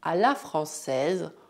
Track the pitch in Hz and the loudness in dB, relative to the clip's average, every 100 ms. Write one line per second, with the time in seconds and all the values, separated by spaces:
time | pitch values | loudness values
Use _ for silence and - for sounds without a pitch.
0 | - 170 220 277 - 160 151 - - 131 | 0 2 4 2 -2 -2 -2 -6 -4 0
1 | 139 185 160 - - | 2 0 -2 -10 -20